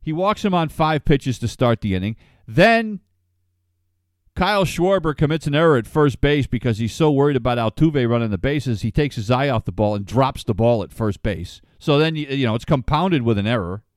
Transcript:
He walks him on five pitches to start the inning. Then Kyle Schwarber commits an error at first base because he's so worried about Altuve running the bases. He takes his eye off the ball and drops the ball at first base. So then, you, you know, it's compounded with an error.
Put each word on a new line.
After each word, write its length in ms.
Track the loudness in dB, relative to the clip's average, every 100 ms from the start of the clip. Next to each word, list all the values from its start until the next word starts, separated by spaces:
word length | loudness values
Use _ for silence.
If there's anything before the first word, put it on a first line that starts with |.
He 100 | -6
walks 320 | -2 -2 0
him 80 | 0
on 160 | 0 -2
five 380 | -2 0 0 2
pitches 320 | 2 2 -4
to 100 | -6
start 320 | 0 2 2
the 140 | 0
inning. 220 | -2 -4 -8 _ _ -6
Then 540 | 4 4 4 -2 -10 _ _ _ _ _ _ _ _ _ _ _ _ _ -4
Kyle 300 | 0 2 0
Schwarber 500 | 0 2 2 0 0
commits 300 | 0 0 -2
an 80 |
error 240 | 2 4 4
at 80 | 2
first 340 | 2 2 2
base 260 | 0 2 0
because 300 | -2 -2 -2
he's 180 | -4
so 160 | 0 2
worried 240 | 4 2
about 220 | 2 -2 -2
Altuve 500 | -2 2 2 2 0
running 220 | 0 0
the 80 | -2
bases. 460 | -2 -4 -4 -4
He 80 | -2
takes 260 | -2 -2 -4
his 140 | -2
eye 180 | 0 0
off 160 | -2
the 80 | -4
ball 220 | -2 -2
and 100 | -2
drops 400 | -2 0 0 0
the 80 | -6
ball 300 | 0 2 2
at 100 | -2
first 300 | -4 -4 -4
base. 400 | -6 -6 -10 -16 _ _
So 200 | 0 2
then, 160 | 2
you, 120 | -2 -6
you 180 | -2
know, 100 | -2
it's 120 | -2 0
compounded 560 | -2 0 -2 0 0
with 160 | 0 0
an 80 | 0
error. 380 | -2 -4 -10 _